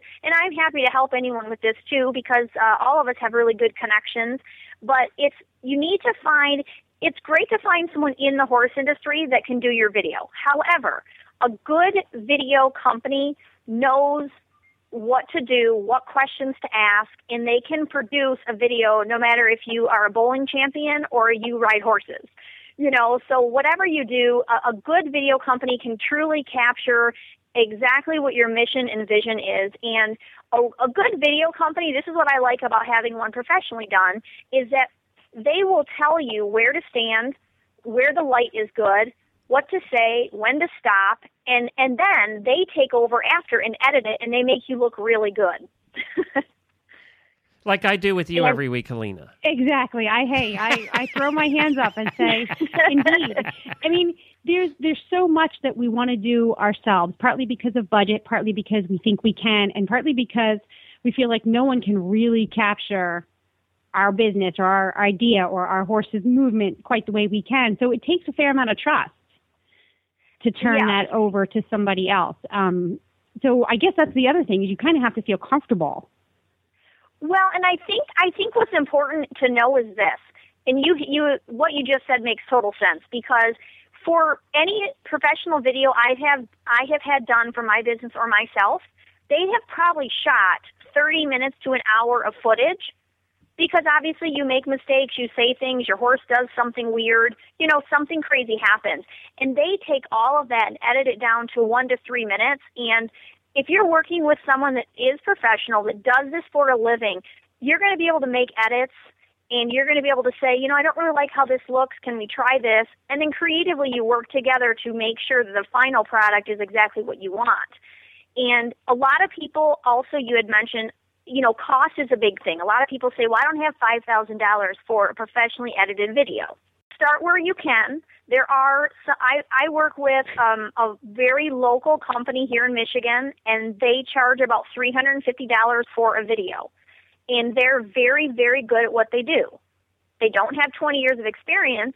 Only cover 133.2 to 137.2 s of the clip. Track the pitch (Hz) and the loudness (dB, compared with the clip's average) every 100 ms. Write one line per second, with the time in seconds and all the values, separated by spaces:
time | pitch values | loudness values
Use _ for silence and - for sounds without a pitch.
133.2 | 269 - - 220 220 202 247 247 262 277 | -4 -8 -4 -4 -4 -2 0 0 0 0
134.2 | 247 254 254 226 - - 247 254 269 277 | 2 2 2 0 -2 -6 -2 0 0 0
135.2 | 269 247 247 226 226 240 240 - 226 220 | -2 -4 -2 2 2 2 -2 0 0 0
136.2 | 214 226 180 - - - _ _ _ _ | -2 -4 -4 -10 -14 -20 _ _ _ _